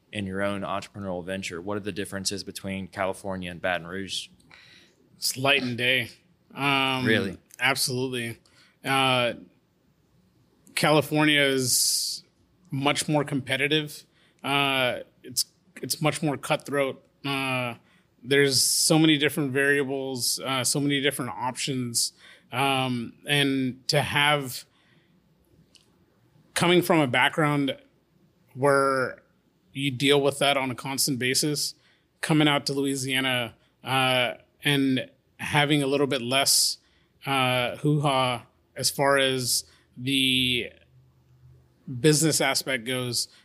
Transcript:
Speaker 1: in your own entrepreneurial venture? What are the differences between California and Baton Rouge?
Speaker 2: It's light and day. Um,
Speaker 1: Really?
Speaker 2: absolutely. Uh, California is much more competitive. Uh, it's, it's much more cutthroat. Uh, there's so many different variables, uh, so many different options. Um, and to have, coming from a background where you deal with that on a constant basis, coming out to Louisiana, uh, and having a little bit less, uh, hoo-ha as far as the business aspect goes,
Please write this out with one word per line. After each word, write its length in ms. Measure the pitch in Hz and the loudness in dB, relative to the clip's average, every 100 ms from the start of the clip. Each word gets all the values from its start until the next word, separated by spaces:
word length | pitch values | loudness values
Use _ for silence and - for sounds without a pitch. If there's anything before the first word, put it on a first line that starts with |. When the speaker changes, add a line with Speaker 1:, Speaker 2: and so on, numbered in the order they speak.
| _ | _
Speaker 1:
in 120 | 107 | -8
your 180 | 98 95 | -6 -4
own 200 | 101 101 | -4 -4
entrepreneurial 640 | 87 98 - 104 98 90 | -6 -8 -8 -12 -8 -8
venture? 360 | 87 95 92 87 | -8 -8 -8 -10
What 160 | 95 104 | -8 -8
are 40 | |
the 120 | 101 | -6
differences 500 | 92 95 98 95 98 | -8 -8 -8 -6 -8
between 440 | 92 - 98 95 92 | -10 -12 -10 -8 -10
California 640 | - 95 92 101 95 90 | -6 -6 -6 -8 -8 -8
and 100 | 85 | -6
Baton 260 | 92 87 85 | -4 -4 -4
Rouge? 420 | 92 95 - - _ _ - - - - _ _ _ | -10 -8 -8 -10 _ _ -20 -20 -20 -20 _ _ _
Speaker 2:
It's 180 | - - | -6 0
light 260 | 135 139 | 2 2
and 140 | 127 120 | 0 -2
day. 320 | 123 127 107 - _ _ _ | 0 0 -2 -10 _ _ _
Um, 500 | - 139 139 135 131 | -6 0 0 0 0
Speaker 1:
Really? 320 | 123 107 98 90 _ - | 0 0 0 -6 _ -4
Speaker 2:
absolutely. 760 | 127 135 - 123 131 123 117 113 _ _ _ _ | -2 0 -2 -2 -4 -6 -8 -10 _ _ _ _
Uh, 500 | 135 139 131 127 120 92 - _ _ _ _ _ _ _ _ _ _ _ - | -2 2 4 2 0 -2 -12 _ _ _ _ _ _ _ _ _ _ _ -12
California 680 | - 165 151 143 151 151 147 | -2 2 4 2 2 2 4
is 840 | 139 135 127 - - - - - - _ _ _ _ | 4 2 0 0 0 0 -4 -8 -14 _ _ _ _
much 340 | 139 139 143 - | -2 0 0 0
more 140 | 147 | 0
competitive. 840 | 143 143 131 131 143 156 151 - - _ _ _ | 0 -4 -2 -2 0 0 -2 -10 -20 _ _ _
Uh, 560 | 131 143 139 135 127 101 - _ | -2 0 2 2 0 -2 -8 _
it's, 220 | 156 123 - _ _ - | -8 -6 -6 _ _ -14
it's 220 | 131 - | -10 -4
much 180 | 151 143 | -2 -2
more 160 | 156 131 | -2 -4
cutthroat. 640 | - 151 - 143 135 - _ _ | -2 -4 -2 -2 -2 -4 _ _
Uh, 500 | 139 139 135 127 123 117 _ _ _ _ | -6 -4 -2 -4 -4 -8 _ _ _ _
there's 360 | 120 139 139 123 | 0 4 4 4
so 380 | - - - 160 | 2 2 4 6
many 180 | 160 147 | 6 4
different 340 | 147 165 143 | 2 0 -2
variables, 880 | 131 139 143 131 139 135 131 117 - | 0 2 2 0 -4 -6 -4 -4 -4
uh, 240 | 101 135 | -4 -2
so 160 | 117 151 | -2 0
many 200 | 143 143 | 0 0
different 300 | 139 135 123 | 0 -2 -6
options. 840 | 90 123 123 - 127 120 117 - - - - _ | -6 -6 -6 -6 -4 -4 -2 -4 -6 -20 -20 _
Um, 600 | 120 139 135 131 123 113 - | -2 0 0 0 -4 -6 -10
and 640 | - 143 139 135 131 123 - | -2 0 2 0 -2 -4 -2
to 140 | 151 | 0
have, 640 | 117 147 143 147 131 - - _ _ _ _ _ _ _ _ _ _ _ _ _ _ _ _ _ _ | 0 2 4 2 -2 -10 -14 _ _ _ _ _ _ _ _ _ _ _ _ _ _ _ _ _ _
coming 280 | - 175 180 | -2 4 4
from 160 | 175 170 | 4 4
a 60 | 139 | 4
background 680 | 123 139 - 151 147 139 - _ _ _ _ _ _ _ | 2 2 2 2 2 -2 -4 _ _ _ _ _ _ _
where 680 | 123 143 139 135 135 120 - _ _ _ _ _ | -2 2 4 4 0 -2 -6 _ _ _ _ _
you 200 | 139 139 | -6 -4
deal 280 | 123 139 143 | 0 4 4
with 200 | 139 139 | 4 2
that 160 | 139 139 | 2 2
on 140 | 131 | -2
a 20 | |
constant 460 | 120 139 135 - 123 | -6 -6 -2 -2 0
basis, 540 | 127 131 151 147 - - _ _ _ _ | 0 0 0 -2 -6 -8 _ _ _ _
coming 280 | - 151 156 | 0 4 4
out 180 | 143 139 | 2 0
to 60 | |
Louisiana, 840 | 139 139 139 131 131 131 123 117 - _ _ | -2 -2 -4 -2 -2 0 -2 -4 -10 _ _
uh, 480 | 120 131 131 127 120 - _ _ | -4 0 2 2 0 -4 _ _
and 440 | 143 143 135 131 - _ _ - | 0 2 2 0 -4 _ _ -14
having 440 | - 151 143 151 | -2 2 4 2
a 40 | 135 | 2
little 200 | 143 139 | 2 2
bit 120 | 139 | 0
less, 560 | 117 135 135 - - - _ _ _ _ - | 0 2 2 2 0 -4 _ _ _ _ -2
uh, 500 | 135 127 127 120 90 | 0 2 2 -2 -2
hoo-ha 720 | 151 147 147 131 127 120 - _ _ | 0 2 2 2 0 -2 -8 _ _
as 140 | - 131 | -6 -4
far 300 | - 139 139 | 2 4 6
as 460 | 135 131 123 - - _ _ - | 4 2 -2 -2 -4 _ _ -8
the 720 | 127 139 131 131 127 123 90 - _ _ _ _ _ _ - - _ _ - 123 | -2 2 4 2 2 0 -4 -10 _ _ _ _ _ _ -20 -20 _ _ -12 2
business 400 | 151 151 156 139 | 4 6 4 2
aspect 440 | 143 131 - 131 113 | 0 0 -2 -4 -4
goes, 420 | 127 123 113 - - | -4 -2 -4 -6 -10